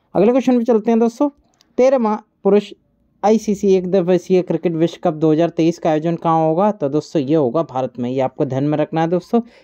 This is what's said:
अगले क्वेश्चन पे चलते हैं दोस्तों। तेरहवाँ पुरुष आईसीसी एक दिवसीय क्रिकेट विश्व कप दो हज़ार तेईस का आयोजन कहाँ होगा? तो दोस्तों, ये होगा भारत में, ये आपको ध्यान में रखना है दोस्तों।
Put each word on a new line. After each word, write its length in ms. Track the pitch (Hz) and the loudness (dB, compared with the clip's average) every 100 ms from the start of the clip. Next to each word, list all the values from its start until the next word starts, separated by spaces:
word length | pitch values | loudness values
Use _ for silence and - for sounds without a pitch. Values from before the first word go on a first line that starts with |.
| _ 165 | _ 0
अगले 160 | 208 | 2
क्वेश्चन 260 | 254 247 247 | 2 2 0
पे 60 | |
चलते 280 | 233 226 220 | 2 0 2
हैं 80 | 226 | 0
दोस्तों। 300 | 233 - 294 - _ _ _ - | 0 0 -4 -4 _ _ _ 0
तेरहवाँ 380 | 254 262 220 214 - _ | 2 2 0 -4 -8 _
पुरुष 280 | 196 208 208 - _ _ _ _ | 0 2 0 -8 _ _ _ _
आईसीसी 500 | 202 220 220 196 202 | 0 0 0 -2 2
एक 140 | 190 180 | 2 2
दिवसीय 540 | 190 175 180 180 185 | 0 2 0 2 0
क्रिकेट 320 | 175 165 180 | 0 -2 -2
विश्व 260 | 160 165 - | 0 -2 -2
कप 100 | 180 | -4
दो 180 | 156 156 | 0 2
हज़ार 180 | 156 170 | 2 0
तेईस 280 | 165 160 170 | 0 -2 0
का 100 | 175 | -2
आयोजन 260 | 156 165 170 | -2 -2 -4
कहाँ 320 | 170 165 160 | -2 0 0
होगा? 220 | 160 208 | 0 0
तो 180 | 208 143 | -2 -2
दोस्तों, 320 | 151 - 170 | -4 -4 -4
ये 140 | 131 160 | 0 0
होगा 280 | 131 143 | 0 -2
भारत 360 | 156 131 127 - | -4 -6 -6 -6
में, 100 | 123 | -6
ये 100 | 131 | -4
आपको 260 | 127 - 147 | -4 -4 -4
ध्यान 180 | 131 | -2
में 140 | 147 151 | -2 -2
रखना 240 | 151 160 | -4 -4
है 60 | 165 | -2
दोस्तों। 340 | 175 - 233 233 - | -4 -2 -4 -4 -12